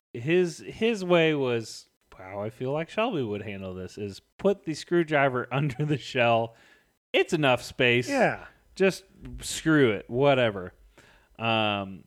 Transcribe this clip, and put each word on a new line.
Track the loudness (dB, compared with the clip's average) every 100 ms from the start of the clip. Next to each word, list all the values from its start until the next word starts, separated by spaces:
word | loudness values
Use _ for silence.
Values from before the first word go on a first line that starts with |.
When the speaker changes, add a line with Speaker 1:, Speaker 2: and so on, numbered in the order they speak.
| _
Speaker 1:
his, | -10 0 2 0 -4
his | -14 -2 -2 -2
way | 2 4 4
was, | 2 0 -2 -4 -12 -20 _ _ -20
how | -12 -8
I | -8
feel | -6 -6
like | -4 -4
Shelby | -4 -2 -2
would | -4 -6
handle | -8 -10 -10
this, | -10 -12 -10
is | -10 -10 _ _
put | -2 -2
the | -4
screwdriver | -8 -2 0 2 2 2 0 -2
<laughs> |
under | -2 -2 -2
the | -2 -2
shell. | -2 2 4 4 0 -6 _ _ _ _ _
It's | 0 2
enough | 2 4 2
space. | 0 0 4 4 2
Speaker 2:
Yeah. | 2 2 0 -10 -20 _ 0
Speaker 1:
Just | 0 0 -8 _ -16 -12
screw | -10 -4 2 4 4
it. | 2 -4
Whatever. | 2 4 4 2 -2 -8 -14 _ _ -20 _ _ -8
Um, | -2 0 0 -2 -6 -12